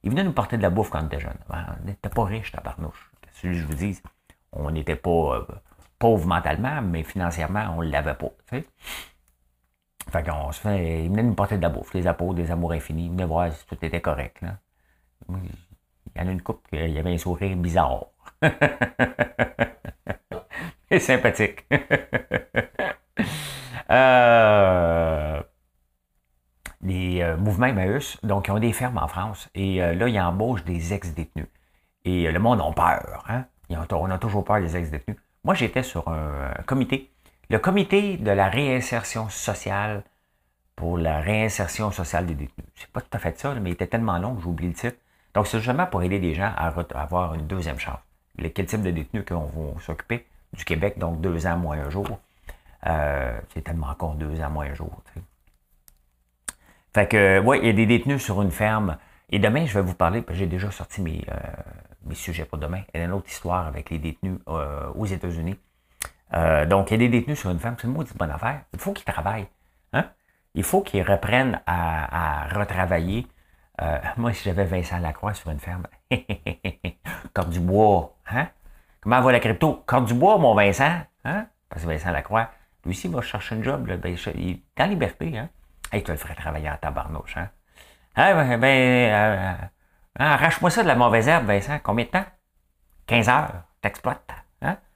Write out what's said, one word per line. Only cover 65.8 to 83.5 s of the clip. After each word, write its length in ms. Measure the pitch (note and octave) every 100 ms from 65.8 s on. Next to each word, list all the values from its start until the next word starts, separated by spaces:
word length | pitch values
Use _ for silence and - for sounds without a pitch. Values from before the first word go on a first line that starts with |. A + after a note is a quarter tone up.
| _ _ - _ _ E2
Euh, 300 | E2 D#2 D2+
donc, 240 | G2 F#2+
il 20 |
y 20 | A2
a 20 |
des 100 | A#2+
détenus 300 | A#2+ - D3
sur 100 | F#2+
une 80 | F2
ferme. 180 | A#2 A#2+
C'est 80 | A#2+
une 60 |
maudite 220 | D3 D3+ -
bonne 140 | E2
affaire. 320 | D2+ A2+ C#3+ -
Il 60 | G2+
faut 140 | F#3+
qu'ils 120 | G3+ -
travaillent, 420 | - F2+ A2 G2 _ _ _ _
hein ? 120 | C3 - _ _ _ _
Il 100 | -
faut 180 | - G3
qu'ils 200 | G3 G2+
reprennent 600 | F2+ G2 - B2 C3 G#2 -
à, 800 | F2 E2+ D#2+ C#2+ E2 E2 D2
à 160 | C#2+ F#2
retravailler. 680 | G2+ F2 F2 F2 E2+ A2 B2+ _ _ _ _ -
Euh, 160 | D#2 D#2 - -
moi, 140 | A#2
si 100 | G#2+
j'avais 220 | G2+ F2 F#2+
Vincent 340 | F#2 F2 F2
Lacroix 340 | E2+ D2+ G2+
sur 160 | G2+ -
une 100 | D2
ferme, 280 | - F2 E2+ _ _
<laughs> 1200 | - - G2+ - F2+ G2 - F2 - - - -
corde 160 | - F2
du 100 | E2+
bois, 560 | F2 G2+ G#2+ F#2 D2+ _ -
hein ? 200 | A#2 D#3+ _ - - _ _
Comment 180 | G#2 B2
va 100 | B2+
la 80 | A#2+
crypto ? 440 | A2+ F#2 D#3+ - -
Corde 180 | B2+ A2+
du 80 |
bois, 240 | A#2+ F3+ G#3+
mon 160 | C#3+
Vincent, 460 | G#2+ G2+ G2 C#3 F3 - _ B2+
hein ? 220 | F#3 A3 _ _
Parce 120 | D2+
que 60 | E2
Vincent 240 | D#2 F2
Lacroix, 400 | D2 - A2 A#2 - _ _ -
lui 60 |
aussi, 160 | F#2 F#3
il 80 | D3
va 60 |
chercher 340 | - G#2 -